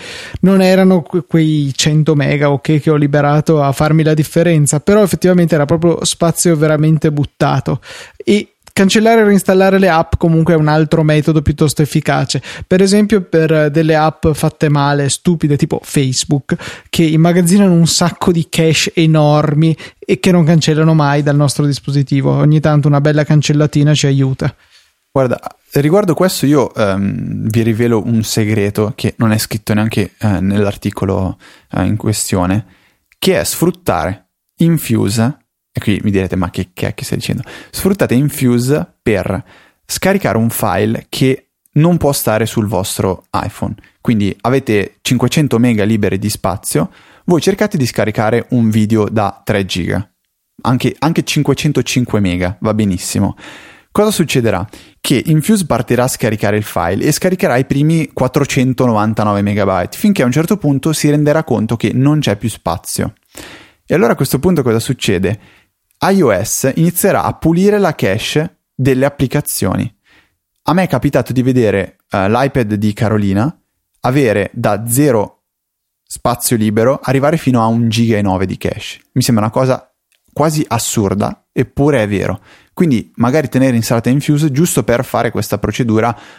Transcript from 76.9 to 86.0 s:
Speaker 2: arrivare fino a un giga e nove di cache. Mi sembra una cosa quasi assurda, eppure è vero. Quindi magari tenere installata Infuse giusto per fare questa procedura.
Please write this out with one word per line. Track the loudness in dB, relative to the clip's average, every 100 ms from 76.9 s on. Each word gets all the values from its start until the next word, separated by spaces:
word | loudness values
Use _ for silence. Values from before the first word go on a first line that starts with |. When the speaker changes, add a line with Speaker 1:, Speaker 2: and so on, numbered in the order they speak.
| 0
Speaker 2:
arrivare | -2 0 0 0
fino | 0 2
a | 2
un | 0 0
giga | 0 0 0
e |
nove | 0 -2
di | -2 -4
cache. | -6 -6 -12 -18 _
Mi | -4
sembra | 0 0
una | 0
cosa | 0 0 -2 -6 _ _ _ _
quasi | -2 -2 -2 -2
assurda, | -4 -4 -2 0 0 -4 -6 _
eppure | -6 -4 -2 0 0
è | 0
vero. | -2 -4 -6 -12 -20 _
Quindi | -2 0 0 -2
magari | -2 0 0 0
tenere | 0 2 0
installata | 0 0 0
Infuse | 0 0 0 0
giusto | 0 0 0
per | 0 -2
fare | -2 -2 -2
questa | -4 -4 -4
procedura. | -4 -2 0 0